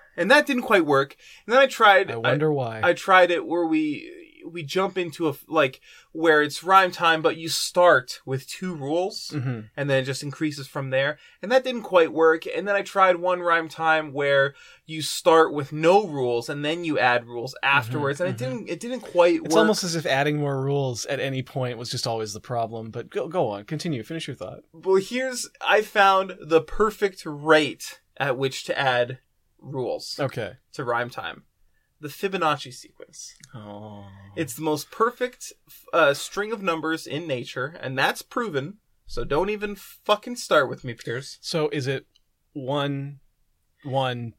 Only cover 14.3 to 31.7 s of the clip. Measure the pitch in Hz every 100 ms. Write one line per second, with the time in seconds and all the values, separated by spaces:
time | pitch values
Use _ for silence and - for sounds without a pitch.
14.3 | 139 139 - - - - 156 147 - 175
15.3 | 160 160 147 143 151 160 202 190 143 123
16.3 | 120 120 143 147 170 165 135 123 120 117
17.3 | 120 127 - 139 139 113 147 139 143 180
18.3 | 113 262 240 - 170 240 247 - 175 175
19.3 | 160 147 220 214 202 180 165 - 135 151
20.3 | 151 143 135 135 143 131 113 - 135 135
21.3 | 131 127 135 123 117 120 127 120 113 110
22.3 | 104 - 120 110 113 113 117 - 202 143
23.3 | 180 120 101 107 151 175 123 110 160 151
24.3 | 123 92 - _ 165 185 190 190 247 262
25.3 | 247 - _ - 220 214 214 196 190 190
26.3 | 180 151 160 156 - 214 - 196 - 160
27.3 | 147 156 156 135 - - - _ - 139
28.3 | 127 135 - - - 135 123 123 127 _
29.3 | _ _ _ 135 143 110 76 - - 135
30.3 | 123 98 - _ - 120 117 123 - 85
31.3 | - _ _ _